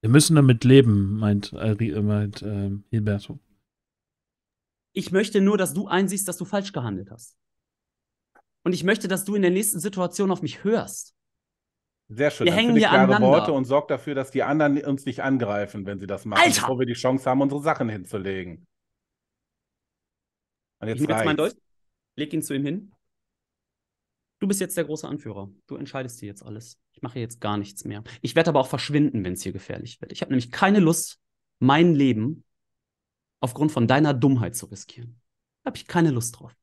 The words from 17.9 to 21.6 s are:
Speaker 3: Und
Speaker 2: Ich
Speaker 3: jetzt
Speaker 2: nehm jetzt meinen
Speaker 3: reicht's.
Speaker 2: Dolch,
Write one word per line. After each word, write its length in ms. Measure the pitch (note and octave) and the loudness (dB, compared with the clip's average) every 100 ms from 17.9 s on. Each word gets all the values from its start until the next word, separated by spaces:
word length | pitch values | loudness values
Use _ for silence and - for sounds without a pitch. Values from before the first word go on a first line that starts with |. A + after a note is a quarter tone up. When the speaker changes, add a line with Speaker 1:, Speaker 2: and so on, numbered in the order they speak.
| G#2+ F2+ G#2 F#2+ F#2+ F2+ E2 _ _ _ _ _ _ _ _ _ _ _ _ _ _ _ _ _ _ _ _ _ _ | -6 -8 -8 -6 -8 -10 -16 _ _ _ _ _ _ _ _ _ _ _ _ _ _ _ _ _ _ _ _ _ _
Speaker 3:
Und 80 | G#2+ | -8
Speaker 2:
Ich 60 | |
Speaker 3:
jetzt 60 | A#2 | -4
Speaker 2:
nehm 100 | D3 | -2
jetzt 140 | A#2+ | 0
meinen 160 | C#3+ D3 | 0 0
Speaker 3:
reicht's. 140 | D#3 | -2
Speaker 2:
Dolch, 80 | - | -6